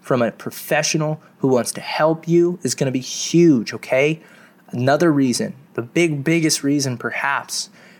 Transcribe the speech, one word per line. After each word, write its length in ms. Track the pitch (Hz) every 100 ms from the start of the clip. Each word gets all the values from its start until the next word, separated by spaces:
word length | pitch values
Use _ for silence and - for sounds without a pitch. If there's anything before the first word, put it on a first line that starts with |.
from 220 | - 131
a 100 | 113
professional 880 | - 123 - - 151 156 160 151 156 - _
who 100 | 135
wants 240 | 127 110
to 80 | -
help 440 | - - 156 160 165
you 320 | 170 175 180
is 120 | 127
gonna 160 | - 135
be 100 | 131
huge, 760 | 127 - - 165 170 127 98
okay? 460 | 113 - 131 147 160 - - - _ -
Another 440 | 123 127 147 170
reason, 420 | 143 131 113 - - -
the 80 | -
big, 420 | 120 165 170 147
biggest 380 | 135 170 156 -
reason 340 | 139 143 135 120
perhaps, 720 | 120 - 139 135 - - - - -